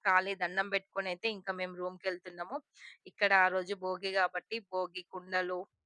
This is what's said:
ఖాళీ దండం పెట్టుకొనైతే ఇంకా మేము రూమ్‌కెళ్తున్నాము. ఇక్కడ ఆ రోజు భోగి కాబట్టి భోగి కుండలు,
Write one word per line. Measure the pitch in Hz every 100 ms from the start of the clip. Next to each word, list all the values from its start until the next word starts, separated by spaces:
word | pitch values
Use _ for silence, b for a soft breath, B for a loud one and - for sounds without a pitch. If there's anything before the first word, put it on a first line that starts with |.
ఖాళీ | 202 185 190 196
దండం | 180 190 196
పెట్టుకొనైతే | 196 - 190 190 175 226
ఇంకా | 202 185
మేము | 185 185 180
రూమ్‌కెళ్తున్నాము. | 180 185 196 180 185 175 175 269 - B B B -
ఇక్కడ | - 202 196
ఆ | 185
రోజు | 185 180 196
భోగి | 185 180 190 190
కాబట్టి | 180 180 - 226 196
భోగి | 185 180 175 180
కుండలు, | 185 180 185 180 180 190 _